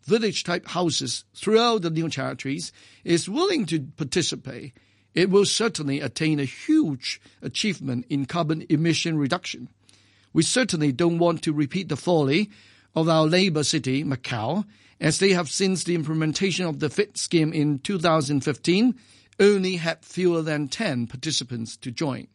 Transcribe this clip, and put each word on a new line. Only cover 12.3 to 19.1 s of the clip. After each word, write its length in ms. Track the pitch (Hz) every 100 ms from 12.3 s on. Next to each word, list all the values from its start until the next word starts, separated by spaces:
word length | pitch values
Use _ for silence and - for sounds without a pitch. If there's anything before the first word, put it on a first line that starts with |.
| 160 208 - - _ _ -
of 120 | 160
our 200 | 160 156
neighbor 340 | 180 196 151
city, 400 | 143 156 131 131
Macau, 640 | 147 135 - 120 110 180 208 - _ _
as 200 | 151 160
they 160 | 196
have, 160 | 180 160
since 340 | - 190 185
the 100 | 165
implementation 680 | 175 147 160 156 151 190 170
of 160 | 180 143
the 80 | 151
fit 300 | - 208 -
scheme 340 | - 170 156
in 280 | 165 151 143
two 180 | - 196
thousand 420 | 170 160 139 143
fifteen, 540 | 151 135 - 185 247 - _